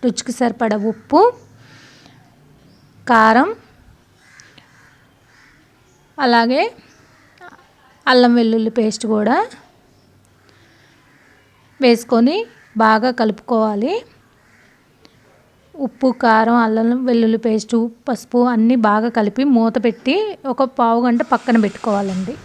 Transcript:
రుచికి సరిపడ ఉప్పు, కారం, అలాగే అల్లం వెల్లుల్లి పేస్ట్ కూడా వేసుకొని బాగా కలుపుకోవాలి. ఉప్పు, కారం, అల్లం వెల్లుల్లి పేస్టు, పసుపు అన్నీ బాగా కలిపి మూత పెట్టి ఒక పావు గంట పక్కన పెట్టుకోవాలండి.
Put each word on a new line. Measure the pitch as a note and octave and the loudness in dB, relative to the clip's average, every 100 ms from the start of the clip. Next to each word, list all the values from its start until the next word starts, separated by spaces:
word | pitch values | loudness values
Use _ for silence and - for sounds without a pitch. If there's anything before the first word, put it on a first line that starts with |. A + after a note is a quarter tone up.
రుచికి | B3+ A#3+ - | -4 -6 -10
సరిపడ | A#3+ A#3+ A3 A3+ | -4 -4 -2 -4
ఉప్పు, | G#3 G#3 A3 - D4 A4+ - - - - - - - - _ _ _ _ _ _ _ _ _ - | -2 -4 -8 -2 2 2 0 -18 -20 -20 -20 -20 -20 -20 _ _ _ _ _ _ _ _ _ 0
కారం, | A#3 A3 A3+ D4+ A4+ _ _ _ _ _ _ _ _ - - _ _ _ _ _ _ _ _ _ _ _ _ _ _ _ - | 4 4 4 2 -4 _ _ _ _ _ _ _ _ -20 -20 _ _ _ _ _ _ _ _ _ _ _ _ _ _ _ -6
అలాగే | C4+ A#3 A#3 C4 G#4 - _ _ _ _ _ _ F4+ - _ _ _ _ - | 0 2 2 -2 -4 -6 _ _ _ _ _ _ -20 -20 _ _ _ _ 0
అల్లం | B3+ B3 | 4 4
వెల్లుల్లి | A#3+ A#3 A3+ A3 | 4 2 0 -2
పేస్ట్ | A3 A3 G#3+ A3+ | -2 -4 -4 -4
కూడా | G#3+ G#3+ C#4+ A#4 - _ _ _ _ _ _ _ _ _ _ _ _ _ _ _ _ _ _ _ _ _ _ | -2 0 0 -2 -8 _ _ _ _ _ _ _ _ _ _ _ _ _ _ _ _ _ _ _ _ _ _
వేసుకొని | C4 A#3 A#3 A#3 A#3+ F4+ A4+ - _ A3 | 2 2 2 2 2 0 -6 -12 _ -2
బాగా | A3 A3 B3 | 2 2 0
కలుపుకోవాలి. | B3 A3 G#3 - A#3 A3 G#3 A#3+ G#4 B4 _ _ _ _ _ _ _ _ _ _ _ _ _ _ _ _ D#4+ | -2 -2 -4 -4 -2 -2 -2 -4 -6 -8 _ _ _ _ _ _ _ _ _ _ _ _ _ _ _ _ -10
ఉప్పు, | C4+ - C4 B3 | -10 -2 -2 0
కారం, | A#3+ A3 A3+ | 2 2 2
అల్లం | A#3+ A3 A3 A3+ B3 | 2 0 0 0 -2
వెల్లుల్లి | B3+ A#3 A3+ A3 | 0 0 2 0
పేస్టు, | A3+ A3 G#3+ A#3 A#3 A#3 - | 0 -2 -2 -2 -2 -6 -8
పసుపు | A#3+ - B3 | -8 -4 -2
అన్నీ | B3 A#3+ A3+ B3 | 0 2 2 2
బాగా | G#3+ G#3 A#3 | 2 0 -2
కలిపి | A#3 G#3 G3+ | -2 -2 -2
మూత | C#4 B3 A3+ A3+ | 0 2 2 0
పెట్టి | A3+ - - E4 G#4+ F#4+ C4+ | -4 -4 -4 -2 -4 -8 -8
ఒక | B3 | -4
పావు | C4+ - A#3 A#3 A#3+ | -4 0 0 2 0
గంట | A#3 | -2
పక్కన | - A#3 - A#3 | 0 -2 2 0
పెట్టుకోవాలండి. | G#3 - - G3+ G3+ F#3 F#3+ D4 | 0 -4 -4 -4 -4 -6 -8 -10